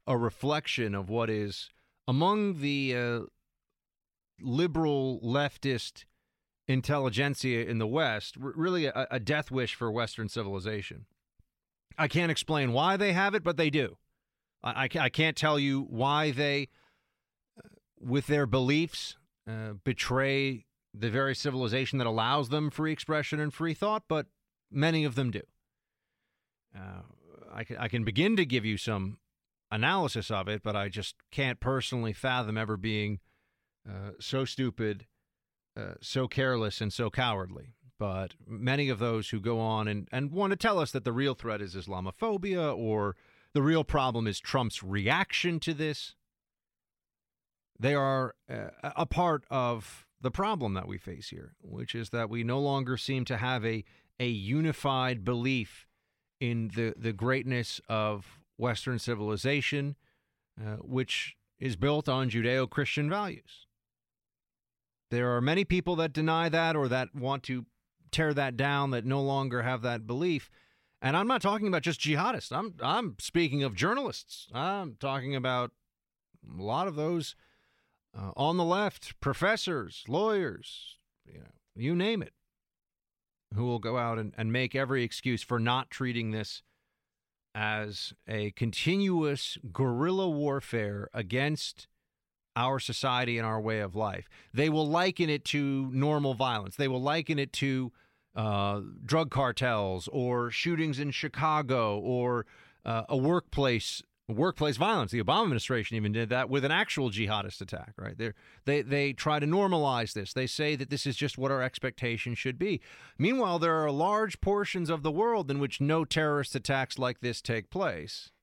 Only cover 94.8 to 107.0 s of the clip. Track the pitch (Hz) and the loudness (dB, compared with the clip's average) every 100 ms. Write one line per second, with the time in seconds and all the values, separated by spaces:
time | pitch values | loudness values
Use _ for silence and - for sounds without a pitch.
94.8 | 151 165 185 180 160 147 - 147 139 135 | 2 2 2 2 2 0 0 0 2 0
95.8 | 131 131 147 151 139 120 131 110 98 - | 0 2 4 4 2 2 2 0 -4 -2
96.8 | 139 127 139 160 151 147 139 - 139 131 | 0 0 0 0 0 0 -2 0 0 2
97.8 | 123 - _ _ _ 107 107 101 101 101 | -2 -8 _ _ _ -2 0 2 0 -2
98.8 | - - 120 160 151 135 127 110 127 110 | -6 -10 0 2 2 2 0 2 2 2
99.8 | 95 92 - 135 123 123 120 - 170 160 | 2 -2 -2 -2 0 0 0 0 0 2
100.8 | 160 131 147 - 143 - 156 151 131 127 | 0 0 -2 -2 -4 0 2 2 2 2
101.8 | 110 101 107 123 123 120 - - - _ | 2 0 0 2 2 0 -4 -12 -20 _
102.8 | - 113 - 135 139 175 - - 135 113 | -4 -2 0 2 4 4 2 2 4 2
103.8 | - - - _ - 110 175 - 151 117 | 0 -6 -12 _ -4 0 2 2 0 2
104.8 | 202 202 104 120 98 180 208 117 - 123 | 2 2 0 0 4 4 4 0 0 0
105.8 | 101 113 104 110 113 123 123 139 139 170 | 0 -2 0 0 0 0 0 2 2 2
106.8 | 214 - | 0 0